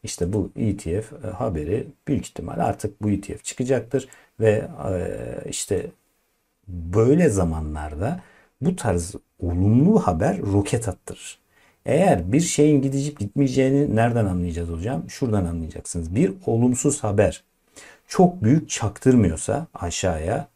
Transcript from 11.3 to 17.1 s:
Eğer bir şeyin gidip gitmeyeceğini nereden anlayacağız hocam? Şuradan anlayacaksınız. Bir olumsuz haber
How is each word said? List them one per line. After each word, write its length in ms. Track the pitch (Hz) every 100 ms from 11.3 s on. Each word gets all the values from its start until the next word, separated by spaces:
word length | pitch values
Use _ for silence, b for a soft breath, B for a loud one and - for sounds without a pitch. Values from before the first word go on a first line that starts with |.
| - b b b b -
Eğer 460 | 143 190 110 85
bir 80 | 135
şeyin 420 | 170 - 151 143
gidip 380 | 135 139 143 147
gitmeyeceğini 760 | 202 - 135 127 131 139 147 107
nereden 300 | 117 117 101
anlayacağız 440 | 90 87 82 85
hocam? 340 | 82 98 156 175
Şuradan 360 | - 127 104 87
anlayacaksınız. 720 | 82 80 - - 85 82 95
Bir 160 | 190 190 -
olumsuz 580 | 117 123 123 147 -
haber 400 | 107